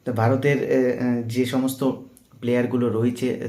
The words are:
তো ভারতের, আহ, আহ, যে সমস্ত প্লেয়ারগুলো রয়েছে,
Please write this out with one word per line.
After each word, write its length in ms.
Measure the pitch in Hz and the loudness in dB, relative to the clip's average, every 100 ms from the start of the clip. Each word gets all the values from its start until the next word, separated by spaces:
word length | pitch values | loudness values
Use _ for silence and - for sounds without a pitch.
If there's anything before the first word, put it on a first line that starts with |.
তো 80 | - | -6
ভারতের, 440 | 110 113 135 143 135 | 0 2 2 2 2
আহ, 480 | - 131 127 120 | 2 2 2 0
আহ, 180 | 123 120 | 0 -2
যে 220 | 113 123 | -2 -2
সমস্ত 460 | 123 131 131 - 135 - - - _ - | 0 0 -2 0 -2 -4 -10 -20 _ -8
প্লেয়ারগুলো 480 | 120 123 120 123 120 | 0 0 0 0 0
রয়েছে, 600 | 110 120 120 127 - | 2 0 0 -2 -4